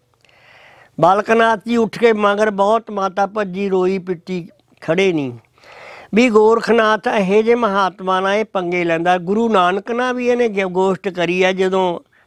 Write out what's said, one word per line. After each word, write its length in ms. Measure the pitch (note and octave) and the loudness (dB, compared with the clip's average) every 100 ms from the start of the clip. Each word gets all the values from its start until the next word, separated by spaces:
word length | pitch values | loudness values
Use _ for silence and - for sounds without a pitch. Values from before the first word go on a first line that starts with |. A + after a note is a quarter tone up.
| _ _ _ _ _ - - - _ - | _ _ _ _ _ -20 -20 -20 _ 0
ਬਾਲਕਨਾਥ 640 | E3 G3+ G#3 A3+ A3+ G#3+ A#3 | 2 2 2 2 2 0 -2
ਜੀ 100 | A#3+ | -2
ਉੱਠ 200 | A3 - | -2 0
ਕੇ 120 | A#3 | 0
ਮਗਰ 380 | G#3+ G#3 G3+ G#3+ | 2 0 0 -2
ਬਹੁਤ 400 | G3 G3+ A3+ A3 | 0 0 0 -2
ਮਾਤਾ 360 | G3+ F#3+ F#3+ F#3+ | -6 -4 -2 -4
ਭੱਜੀ, 420 | G#3+ G3 F#3 G3+ | -4 -6 -4 -2
ਰੋਈ 280 | F#3+ F#3 F#3+ | 0 0 -2
ਪਿੱਟੀ, 500 | F3+ E3 - F#3 E3 _ _ _ | -6 -10 -8 -10 -10 _ _ _
ਖੜੇ 320 | - F3 G3 | -4 0 2
ਨਹੀਂ। 180 | D#3+ C3+ A#2 _ _ - - - - - G3+ | 0 -4 -8 _ _ -20 -20 -20 -20 -2 2
ਵੀ 140 | B3+ | 4
ਗੋਰਖਨਾਥ 760 | G#3+ G#3+ A3+ - A3+ G#3+ G#3+ B3 | 4 4 2 2 2 2 0 0
ਇਹੋ 340 | A#3 F#3+ G#3 | -2 2 2
ਜਿਹੇ 140 | A3 A#3+ | 2 0
ਮਹਾਤਮਾ 640 | A3 G3 F#3+ F#3 F#3 F#3 | 0 0 -2 -4 -4 -2
ਨਾਲ 140 | F#3+ | 0
ਇਹ 120 | G#3 G#3+ | -2 -2
ਪੰਗੇ 380 | G3 F3 F3+ | -4 -2 -2
ਲੈਂਦਾ। 340 | F3 E3 F3 F3+ | -2 0 0 0
ਗੁਰੂ 300 | E3+ G#3 A#3 | 0 -2 2
ਨਾਨਕ 420 | G#3 F3+ G3+ A3 | 2 2 0 -4
ਨਾਲ 220 | A#3 B3+ | -4 -4
ਵੀ 140 | B3 A#3+ | -2 -2
ਇਹਨੇ 200 | A#3+ A#3+ | 0 0
ਗ-, 200 | G3 F#3+ | -2 -2
ਗੋਸ਼ਟ 380 | F3+ F#3+ F#3 G3 | 0 0 -2 -6
ਕਰੀ 320 | F3 E3+ F3+ | -4 -2 0
ਆ, 80 | F#3 | 0
ਜਦੋਂ 460 | F#3 F#3+ F#3+ F3+ E3+ - _ | 0 0 0 -2 -4 -12 _